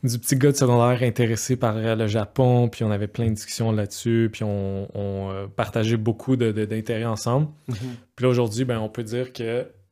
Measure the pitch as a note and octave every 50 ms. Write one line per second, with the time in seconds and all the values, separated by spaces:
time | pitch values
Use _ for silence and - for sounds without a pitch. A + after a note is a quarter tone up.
0 | - B2+ A#2 A#2+ - - C#3 C3 C3 C#3+ C3+ - C3+ B2 A#2+ A#2+ A#2 A#2+ B2 A#2+
1 | C3 A#2+ A2 - A#2+ A2 A2+ A2 - - B2+ A#2 B2+ A2+ G#2+ A2+ A2 A2+ A2+ A2
2 | A2+ G#2 G#2+ A2+ G#2 - _ - C3 B2 B2 A#2+ A#2+ A#2 - - A#2 A2 G#2 G2+
3 | G#2+ G2 - - - A2+ G#2+ G2+ - - - - A#2 A2+ A2 G#2+ G#2 G2+ - -
4 | - A#2 A#2 A2+ A2+ A2 G#2+ - A2 G#2 G2+ G2+ G2 F#2+ G2 G2 G2 - - G#2
5 | G2+ G2 G2 G2 G2 G2 F#2+ F#2+ G2 G2+ - - A2+ G#2 - A2+ A2 A2 A#2 A2+
6 | G#2+ A#2 A2 - - - C3 A#2 A#2 A2+ G#2 G#2+ G#2+ G#2+ A2 A2 A2 A#2 A#2 A2
7 | A#2 A#2 A2 G#2 - A#2 A#2+ C#3 D#3 D3 - _ _ - A#2+ G2+ B2 B2+ B2 A#2
8 | - _ _ - B2 B2+ B2 A#2+ A#2+ A2 G#2 A#2 C3 B2 A#2+ A2+ A2 G#2+ - -
9 | A#2 G#2+ A#2 B2 B2+ B2 - - A#2 A2+ A#2 B2 - - - _ _ _